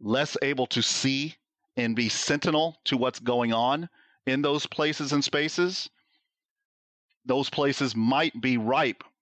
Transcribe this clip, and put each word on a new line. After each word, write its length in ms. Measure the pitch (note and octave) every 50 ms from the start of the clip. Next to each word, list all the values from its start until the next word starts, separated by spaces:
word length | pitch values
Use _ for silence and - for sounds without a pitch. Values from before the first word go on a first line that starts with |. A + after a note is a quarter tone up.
less 360 | A2 G#2 A#2 C3+ D3+ - - -
able 240 | C#3+ C#3 C#3+ C3 B2+ -
to 140 | - A#2+
see 540 | A2+ - - - - C3+ C3+ C3+ C#3+ D#3+ - - _ _ _ _ _ _ _
and 180 | B2+ A#2+ A#2 A2+
be 140 | A#2 A#2+ A2
sentinel 720 | - - - - D3 D3 - F3 D#3 D3+ D#3+ E3 - _ -
to 120 | - C#3+
what's 240 | A#2+ B2+ B2+ - -
going 320 | A#2+ A#2+ A#2+ A#2+ A#2+ A#2
on 360 | A2+ A2+ A#2+ B2+ C#3 D#3 E3+ E3 - _ _ _ _ _ _
in 160 | C3+ C3 C#3+
those 240 | C#3+ C#3+ C#3+ C#3+ -
places 460 | - - - D3+ D3+ D#3 - D3+ C3+
and 100 | D3 C#3+
spaces. 640 | C#3 - - D3 D3+ D#3+ - - - F4+ F#3 - - - - _ _ _ _ _ _ _ _ _ _ _ _ _ _ _ _ _ _ _ _ _ _ _ _ _ _
Those 240 | B2 B2 C#3 C3+ -
places 440 | - - C#3+ C#3+ C3+ - C#3+ B2 G#2+
might 440 | A2+ A2 A#2 C3 D3 E3 E3 - A#2+
be 160 | A#2 C3 B2+
ripe 480 | A#2+ G#2+ A2+ C3 D3+ D3+ B2 - - - - _ _